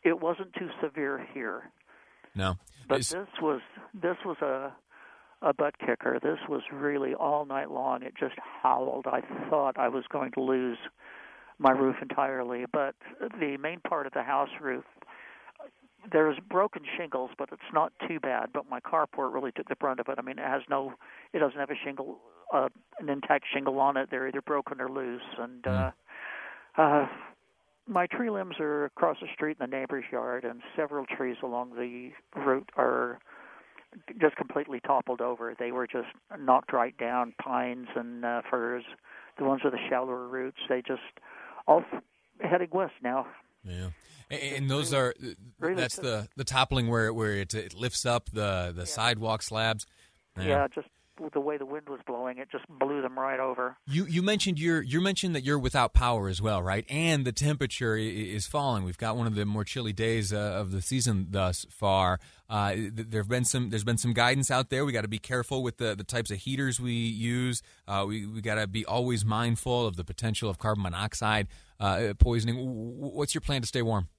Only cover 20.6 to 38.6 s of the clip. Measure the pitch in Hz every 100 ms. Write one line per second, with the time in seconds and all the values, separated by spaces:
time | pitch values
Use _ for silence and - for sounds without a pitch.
20.6 | 127 139 135 - - - - 175 147 143
21.6 | 139 135 147 139 135 - 117 85 87 143
22.6 | 131 - _ - 151 139 - 143 - 143
23.6 | 139 135 139 139 135 131 131 135 - 147
24.6 | - 135 127 135 127 120 - - 120 123
25.6 | 127 127 131 - _ - - - - -
26.6 | - - 156 147 135 - - - _ _
27.6 | _ _ - 190 175 - 240 208 190 -
28.6 | 151 147 143 - 170 147 - - 151 156
29.6 | 127 165 - 139 117 123 120 123 123 120
30.6 | - - 147 147 135 - 131 117 131 120
31.6 | 123 120 123 120 123 - _ - 139 135
32.6 | - - 123 123 123 120 - - - -
33.6 | - - _ - - 233 156 - 160 147
34.6 | 147 127 - 139 - 123 117 117 117 117
35.6 | 120 123 123 127 117 - _ 202 135 127
36.6 | - 131 120 - 117 123 120 - - 123
37.6 | 123 123 123 120 120 120 120 120 - 127